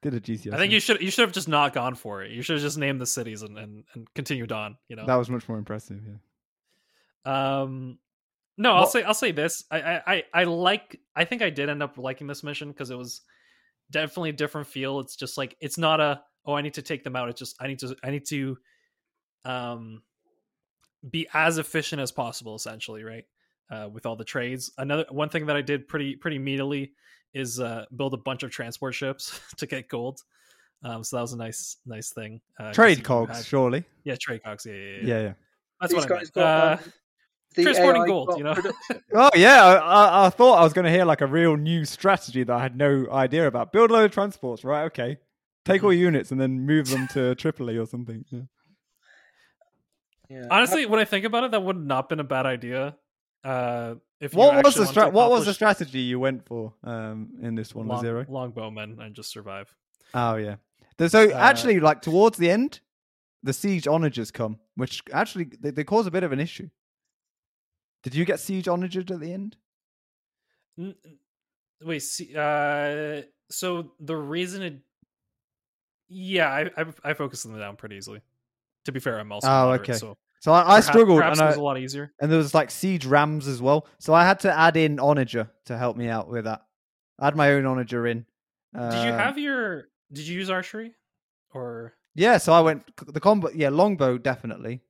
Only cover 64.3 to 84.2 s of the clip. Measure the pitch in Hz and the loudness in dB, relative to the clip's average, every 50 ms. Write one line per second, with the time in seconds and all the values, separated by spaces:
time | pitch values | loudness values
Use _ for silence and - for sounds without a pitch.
64.3 | - - 123 107 107 110 _ _ _ - 127 123 - - - - - 143 202 220 | -6 -6 -6 -6 -6 -10 _ _ _ -8 -6 -6 -6 -12 -14 -8 -2 -2 -2 -2
65.3 | - 190 170 139 - 117 - 143 131 143 151 - 196 220 226 185 160 185 180 165 | -4 -8 -10 -10 -10 -10 -10 -8 -6 -6 -6 0 0 0 0 0 -2 -4 -2 -2
66.3 | 139 131 147 165 - - - 170 _ _ _ _ _ _ _ _ _ _ _ _ | -2 -4 -4 -6 -8 -14 -16 -18 _ _ _ _ _ _ _ _ _ _ _ _
67.3 | _ _ _ _ _ _ _ _ _ _ _ _ _ _ _ 131 127 147 175 175 | _ _ _ _ _ _ _ _ _ _ _ _ _ _ _ -8 -4 -4 -2 -2
68.3 | 190 156 - - 196 190 180 185 175 175 180 185 175 190 185 175 190 175 147 165 | -2 -4 -4 -6 -6 -6 -2 -2 -2 -2 -4 -6 -6 -8 -8 -8 -10 -10 -10 -12
69.3 | 175 190 202 214 - _ _ _ _ _ _ _ _ _ _ _ _ _ _ _ | -12 -12 -12 -14 -16 _ _ _ _ _ _ _ _ _ _ _ _ _ _ _
70.3 | _ _ _ _ _ _ _ _ _ - 170 190 190 _ _ 160 156 135 _ _ | _ _ _ _ _ _ _ _ _ -14 -14 -14 -14 _ _ _ _ _ _ _
71.3 | _ _ _ _ _ _ _ _ _ _ 156 165 170 151 - - - - 180 - | _ _ _ _ _ _ _ _ _ _ -10 -8 -8 -8 -8 -10 -10 -12 -12 -10
72.3 | 143 156 151 147 151 147 147 147 143 143 147 147 147 147 151 151 151 147 - _ | -6 -4 -2 0 0 0 0 0 -2 -2 -2 -4 -4 -4 -6 -8 -8 -10 -12 _
73.3 | _ _ _ _ - - - 185 175 170 170 - _ _ 156 143 165 156 151 143 | _ _ _ _ -12 -8 -6 -6 -6 -6 -8 -12 _ _ -10 -8 -8 -8 -6 -6
74.3 | 151 170 180 180 180 196 196 175 147 135 _ _ _ _ _ _ _ _ _ _ | -6 -6 -6 -6 -8 -10 -10 -10 -12 -14 _ _ _ _ _ _ _ _ _ _
75.3 | _ _ _ _ _ _ _ _ _ _ _ _ _ _ _ _ 180 190 185 185 | _ _ _ _ _ _ _ _ _ _ _ _ _ _ _ _ -16 -14 -10 -4
76.3 | 196 180 160 147 135 143 156 180 - - 165 160 156 _ _ 147 151 - 151 135 | 0 0 2 2 2 -2 -4 -4 -4 -8 -8 -8 -8 _ _ -8 -6 -4 -6 -8
77.3 | - 123 - 113 110 107 104 101 101 101 - 110 104 98 98 - 107 104 _ _ | -8 -12 -14 -14 -12 -12 -12 -12 -14 -16 -18 -18 -16 -16 -16 -18 -18 -20 _ _
78.3 | _ _ _ _ _ _ _ _ _ _ _ - 135 131 - 135 117 107 107 107 | _ _ _ _ _ _ _ _ _ _ _ -10 -10 -6 -6 -6 -6 -6 -8 -10
79.3 | 101 104 117 131 135 135 131 127 127 123 127 - 123 113 110 110 101 _ _ _ | -10 -4 0 2 4 4 4 4 2 0 -2 -4 -6 -6 -6 -10 -16 _ _ _
80.3 | _ _ - 160 156 175 180 170 196 220 220 - 147 226 226 202 180 156 143 - | _ _ 2 6 6 6 8 8 8 8 8 8 6 6 8 8 8 6 6 4
81.3 | 151 156 156 156 151 147 147 143 135 131 131 131 135 143 143 147 _ _ 143 151 | 4 4 4 2 2 2 0 -2 -2 -4 -6 -8 -8 -10 -10 -12 _ _ -2 2
82.3 | 160 165 156 139 - 160 151 117 - - - 190 190 175 135 131 135 147 147 151 | 2 2 2 2 2 0 0 0 -6 -6 -4 -2 -2 -2 -2 2 4 4 4 2
83.3 | 156 151 135 143 135 120 120 131 143 151 151 _ _ _ - - 156 165 | 0 -4 -4 -6 -6 -2 2 2 2 2 0 _ _ _ -2 4 6 6